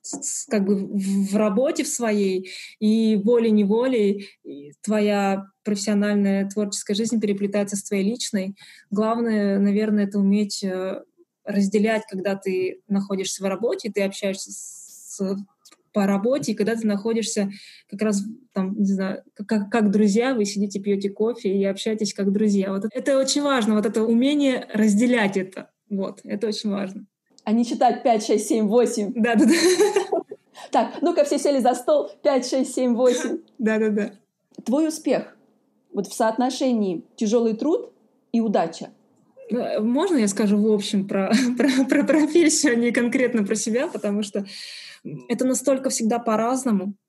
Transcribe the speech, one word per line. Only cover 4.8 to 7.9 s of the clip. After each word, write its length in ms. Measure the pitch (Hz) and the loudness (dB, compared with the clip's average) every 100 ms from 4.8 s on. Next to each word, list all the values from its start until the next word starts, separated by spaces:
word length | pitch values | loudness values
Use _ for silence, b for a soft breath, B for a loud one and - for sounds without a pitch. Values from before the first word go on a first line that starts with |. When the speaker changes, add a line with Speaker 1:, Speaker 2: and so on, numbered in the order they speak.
Speaker 1:
твоя 640 | - 214 208 202 196 196 196 _ | -2 0 2 2 0 -2 -6 _
профессиональная 840 | - 202 214 202 208 208 196 196 196 | -6 -4 0 0 2 2 2 0 -2
творческая 460 | 208 208 202 - | -2 -4 -6 -4
жизнь 260 | 202 226 226 | -2 0 0
переплетается 560 | 202 196 202 208 202 202 | 0 -2 -2 -2 -2 -6
с 60 | |
твоей 220 | - | -4